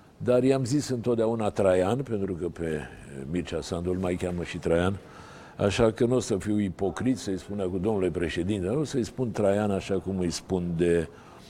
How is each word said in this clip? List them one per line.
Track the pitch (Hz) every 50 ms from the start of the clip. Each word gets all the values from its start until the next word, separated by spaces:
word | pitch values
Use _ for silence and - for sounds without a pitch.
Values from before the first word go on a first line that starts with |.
| - - -
dar | - - 117 123 127 127
i-am | 131 135 135 135
zis | 110 139 147 127 -
întotdeauna | 127 117 104 120 120 113 113 113 117 113 107 101
Traian, | 90 - 101 95 92 92 90 95 117 135 139
pentru | 120 117 101 98 98 92
că | 78 87 85
pe | - - 85 80 78 76 - - - 50 - 71 71 67 67 67
Mircea | 82 90 80 - 87 80
Sandu | 73 - 92 85 87 90
îl | 92 92
mai | 92 90 90
cheamă | 90 92 90 87 87 82
și | - - 87
Traian, | - 87 82 85 90 95 101 92 - - - - - - - - - - -
așa | - - 101 95 - 117 110
că | 107 - 123
nu | 117 131
o | 123
să | 101 - 110
fiu | 95 92 104 107 107
ipocrit | 104 95 82 - 98 92 80 - 101 127 131 -
să-i | - 104 95 87
spun | - - 101 104
acum, | 95 92 92 92
„Domnule | 87 110 110 98 92 90
președinte”, | 80 87 85 82 82 87 85 95 107 101 87
nu, | 92 117 151 151
să-i | - - 135 110
spun | - - - 131 113
Traian | 95 - 104 98 98 104 107 104
așa | 98 95 - - 98 92
cum | - 95 98 92
îi | 90 85
spun | 80 - - - 92 90 87 87 85
de | 82 87 87 85 85 80 76 - - - - - - - -